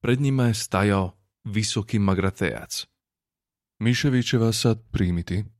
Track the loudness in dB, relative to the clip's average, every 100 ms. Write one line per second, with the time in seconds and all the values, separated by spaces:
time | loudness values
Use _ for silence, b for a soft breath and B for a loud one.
0 | 0 0 2 2 2 0 -2 0 2 2
1 | -2 -6 _ _ -6 -4 -2 -4 -2 0
2 | 2 2 0 0 -4 -4 -10 -12 -12 _
3 | _ _ _ _ _ _ _ _ 0 2
4 | 2 2 2 2 2 2 0 0 -4 -2
5 | 0 -2 -2 -6 -6